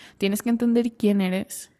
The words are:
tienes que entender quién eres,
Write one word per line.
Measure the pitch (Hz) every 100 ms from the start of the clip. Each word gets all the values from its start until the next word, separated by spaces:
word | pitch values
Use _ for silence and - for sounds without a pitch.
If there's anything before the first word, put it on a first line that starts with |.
| - -
tienes | 196 208
que | 233
entender | 233 233 233 233
quién | - 202 202
eres, | 185 185 - - - _